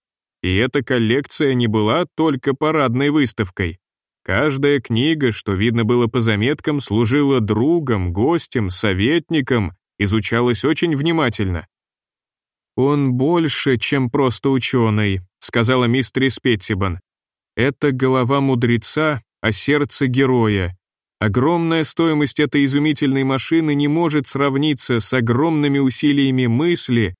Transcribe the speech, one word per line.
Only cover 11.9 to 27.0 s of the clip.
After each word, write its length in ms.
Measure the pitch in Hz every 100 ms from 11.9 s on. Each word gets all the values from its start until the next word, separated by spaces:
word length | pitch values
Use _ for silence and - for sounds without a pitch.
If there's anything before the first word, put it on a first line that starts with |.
| _ _ _ _ _ _ _ _ -
"Он 360 | 131 147 135
больше, 640 | 123 143 170 156 - 143 120
чем 320 | - 143 123
просто 400 | 143 131 - 135
учёный", 720 | 135 - 127 110 107 104 95 - -
сказала 460 | - 120 113 127 120
мистерис 520 | 131 120 131 131 -
Петтибон. 600 | 127 107 - 98 95 87 _ _ _ _ _ -
"Это 360 | 131 - 147
голова 480 | 131 131 131 120 139
мудреца, 800 | 135 127 120 117 - 151 156 127 _ -
а 120 | 110
сердце 540 | 107 - 147 139 - 135
героя. 720 | 123 135 123 110 101 90 90 _ _ _ -
Огромная 640 | 107 113 143 175 165 165
стоимость 560 | 151 - 165 151 147 -
этой 240 | 147 147
изумительной 600 | 139 143 151 143 143 135
машины 500 | 135 131 - 165 156
не 140 | 143 147
может 380 | 160 170 147 123
сравниться 720 | 135 143 135 151 139 - 120
с 120 | -
огромными 640 | 131 117 117 165 156 147 139
усилиями 680 | 131 - 147 143 135 131 123
мысли, 680 | 117 170 170 - 117